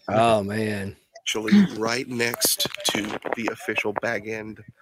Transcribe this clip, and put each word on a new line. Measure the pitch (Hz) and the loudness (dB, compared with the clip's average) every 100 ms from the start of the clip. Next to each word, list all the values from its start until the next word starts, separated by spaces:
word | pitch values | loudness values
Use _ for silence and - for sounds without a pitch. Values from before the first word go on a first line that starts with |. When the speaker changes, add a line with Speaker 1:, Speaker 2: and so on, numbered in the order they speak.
| - | 0
Speaker 1:
Oh, | 107 117 107 | 2 4 4
man. | 101 107 110 101 98 - _ - | 2 -2 -2 -4 -6 -12 _ -10
Speaker 2:
Actually, | - 110 110 208 170 107 | -6 -4 6 6 6 2
right | 110 123 127 | -2 -2 -2
next | 120 117 123 - - - - - | -2 -2 2 0 0 -2 -2 -2
to | 110 104 104 - 117 | -2 -4 -6 -6 -4
the | 107 | -4
official | 110 - 107 107 101 | -4 -4 -4 -4 -4
bag | 117 110 107 | -4 -4 -6
end. | 110 107 104 - _ | -8 -10 -14 -20 _